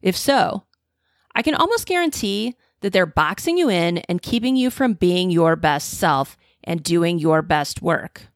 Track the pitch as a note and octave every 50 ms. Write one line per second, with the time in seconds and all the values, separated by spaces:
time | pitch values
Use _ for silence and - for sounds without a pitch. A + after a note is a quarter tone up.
0 | - F#3+ F3+ - - - C#4 B3+ F3+ - - G3 _ _ _ _ _ _ _ _
1 | _ _ _ _ _ _ _ - A#3 D#4 D4+ - D#4+ F4+ A#4 A4+ - - F#4 F4
2 | F4 D#4+ - - - G3+ G3 G3+ A3 B3 B3 _ _ _ _ _ - G3 F#3 F#3+
3 | F3+ D#3+ - - D#3 D3+ F#3 - - E4 E4+ F4+ F4 C4 G3 F3 E3+ E3+ F3 E3
4 | - - F3 F3 - - A#3+ A#3 A3 B3+ C4 C4 B3 B3+ B3 - C4 B3 G#3+ E3
5 | - F3+ F3 F3+ F3+ F#3 F3 E3 E3 E3 E3 D#3+ E3 D#3 D3 C#3+ - - - -
6 | - E3+ D3 C3+ C#3 - - _ _ _ _ _ - - E3+ E3+ D3 E3 E3+ E3+
7 | E3+ E3+ F3 E3+ D3 D#3+ D#3+ D#3 D#3 E3+ E3 D3+ D3 - - - - F3+ E3 -
8 | - - _ - - - _